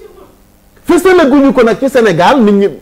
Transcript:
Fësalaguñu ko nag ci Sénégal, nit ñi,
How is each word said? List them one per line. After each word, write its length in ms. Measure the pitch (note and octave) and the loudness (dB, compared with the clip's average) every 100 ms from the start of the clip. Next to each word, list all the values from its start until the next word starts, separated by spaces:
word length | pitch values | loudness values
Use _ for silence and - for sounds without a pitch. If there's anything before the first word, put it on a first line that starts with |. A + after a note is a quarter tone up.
| - - - _ _ _ _ _ | -20 -20 -20 _ _ _ _ _
Fësalaguñu 680 | - E4 F#4+ F#4 C4 C#4 C4+ | -4 -2 2 2 2 2 0
ko 100 | B3+ | 0
nag 160 | A3+ G#3 | -2 -2
ci 100 | C4 | -2
Sénégal, 520 | B3+ A3 D#3+ F#3 C4+ | -2 0 0 0 2
nit 100 | G#3 | 0
ñi, 160 | G3+ G3+ - | 0 -2 -4